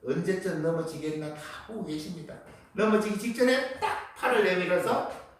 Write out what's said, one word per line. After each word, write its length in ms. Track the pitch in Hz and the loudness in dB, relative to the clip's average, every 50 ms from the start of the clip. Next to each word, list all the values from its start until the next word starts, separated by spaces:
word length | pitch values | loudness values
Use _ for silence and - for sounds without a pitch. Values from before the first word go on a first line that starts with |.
| - | -2
언제쯤 580 | 123 143 160 175 185 190 180 - 190 165 156 151 | -2 -2 0 2 0 0 0 0 -2 -2 0 0
넘어지겠나 680 | 165 165 165 160 160 156 151 151 156 151 156 151 151 151 | 0 0 0 -2 -4 -6 -6 -6 -4 -4 -4 -6 -6 -8
다 60 | - - - - - - - | -10 -12 -14 -14 -14 -14 -10
보고 180 | 220 220 185 | -8 -8 -6
계십니다. 500 | 156 151 151 156 - 180 160 156 - - - - - - - - - _ | -6 -6 -6 -6 -8 -10 -10 -10 -14 -14 -16 -16 -20 -20 -20 -20 -14 _
넘어지기 460 | - 214 214 214 208 214 214 202 - | 2 4 4 6 4 4 2 -2 -2
직전에 600 | - 240 226 - 254 254 262 - - - - - | -4 -4 2 4 4 6 6 4 2 -2 -4 -2
딱 360 | - - - - - - - | -2 -2 -2 -2 -8 -12 -12
팔을 280 | - - 247 247 220 202 | -4 0 2 4 4 4
내밀어서 680 | 185 180 180 175 160 180 170 - 226 - - - - - - - - - _ | 4 4 2 2 2 2 2 2 2 0 0 0 -4 -8 -10 -14 -18 -20 _